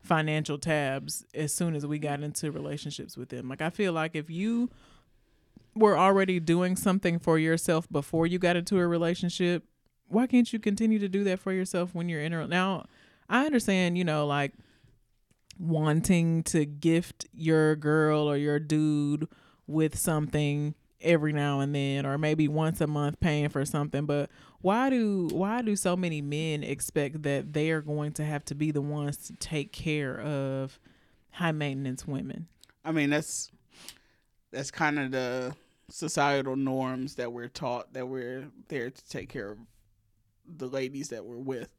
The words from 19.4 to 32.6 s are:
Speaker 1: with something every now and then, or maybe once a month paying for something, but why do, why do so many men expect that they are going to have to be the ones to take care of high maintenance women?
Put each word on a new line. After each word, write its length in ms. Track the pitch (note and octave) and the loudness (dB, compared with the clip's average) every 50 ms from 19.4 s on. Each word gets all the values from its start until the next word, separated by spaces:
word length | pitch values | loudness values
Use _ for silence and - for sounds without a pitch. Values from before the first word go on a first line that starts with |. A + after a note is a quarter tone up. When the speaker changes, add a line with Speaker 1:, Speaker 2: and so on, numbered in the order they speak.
| _ _ _ _ _ | _ _ _ _ _
Speaker 1:
with 300 | - D3 D#3 D#3+ D#3 - - | -4 0 2 2 2 0 -2
something 760 | - F#3+ E3 D3+ D3+ D3 - D3+ D3+ C#3+ C#3+ D3 D3 D3 D3+ _ _ _ _ _ | -2 0 0 0 0 0 0 0 0 0 0 0 -2 -4 -6 _ _ _ _ _
every 320 | - E3 E3+ D#3+ D3 D#3 | 2 4 4 4 4 0
now 280 | D3+ D3 C#3+ C#3+ C#3+ C#3 | 0 0 0 0 0 0
and 140 | C#3 C#3+ D3 | 0 0 0
then, 320 | C#3+ C#3 C#3 C#3 C#3 C#3 | 0 0 0 0 0 -2
or 100 | C#3 C#3 D3 | -2 -2 0
maybe 300 | D#3 D3+ D3+ D#3 D#3 C#3+ | 2 2 2 2 2 2
once 320 | D3+ D#3 D#3+ D#3+ E3 - | 2 2 0 0 0 0
a 60 | E3 | 0
month 340 | D3+ D3+ D3 D3 C#3+ C#3+ - | 0 0 0 0 -2 0 0
paying 280 | - F3 D3+ D3 D3 D3 | 0 2 2 2 0 0
for 160 | - C#3+ C#3 | 0 -2 -2
something, 420 | C#3+ - D3+ D3 D3+ - C#3 D3 | -2 0 -2 -2 -2 -2 -2 0
but 240 | D3 C#3+ D3 C#3+ - - - - - _ _ | 0 0 0 0 -4 -8 -20 -20 -20 _ _
why 260 | - F#3 G3+ A#3 C4 C4+ | 0 2 2 4 2 2
do, 400 | C4 B3 A3+ G#3 G3+ F#3+ F3 D#3 | 2 2 2 2 2 0 0 0
why 280 | - E3+ F#3+ G3+ A3 B3 | 0 0 0 0 0 0
do 160 | B3 A3 G#3 | 0 0 0
so 180 | G3+ - F#3 F3+ | 2 2 0 0
many 260 | F3+ F#3 F3 D#3+ D3+ | 2 0 -2 -2 -2
men 400 | C#3+ C#3+ C#3+ D3+ D#3+ D#3+ D#3 D3 - | -4 -4 -2 -2 -2 -2 -2 -4 -4
expect 580 | - C#3 C3 - - - D#3+ C#3+ C#3 D3+ D#3 D3 | -4 -4 -6 -6 -2 0 0 0 0 -4 -4 -2
that 280 | C#3+ C#3 C#3 - D3+ | 0 0 0 -2 -2
they 180 | D3 D#3 D3+ D#3+ | -2 0 0 2
are 120 | D#3+ D#3 | 0 -2
going 300 | D3 D3+ D3 D3+ D3 D3+ | -2 -4 -4 -4 -4 -4
to 120 | D3 - D3+ | -4 -4 -4
have 200 | D3+ D3+ D3 - | -2 -4 -4 -6
to 80 | - C#3+ | -6 -4
be 160 | C#3+ D3+ D#3 | -2 -2 0
the 100 | D3 D3 | 0 0
ones 360 | C#3 D3 D3 D3+ C#3+ C#3+ C#3 - | -2 -2 -4 -2 -4 -4 -4 -6
to 160 | - - - | -10 -18 -14
take 360 | - - - D#3+ D3+ C#3 - | -12 -8 -6 -4 -4 -4 -6
care 460 | - - - E3 D3+ D3+ C#3+ C3 C3 - | -10 -8 -4 -2 -2 -2 -2 -4 -6 -6
of 580 | A2 D3 D3+ C#3 C#3 C3+ C3+ C3+ C3+ C3+ - _ _ - _ _ _ _ _ _ _ _ | -6 -4 -4 -2 -2 -2 -2 -4 -6 -6 -10 _ _ -20 _ _ _ _ _ _ _ _
high 200 | - - F3+ E3 | -8 -2 -2 -2
maintenance 540 | D#3 D3+ D3 C#3+ C3+ C3+ C#3 C3 B2+ C3+ - | 0 -2 -2 -4 -4 -4 -4 -6 -6 -8 -8
women? 400 | - C#3 - - C3 - - E3 - _ _ | -6 -6 -6 -6 -8 -10 -12 -14 -16 _ _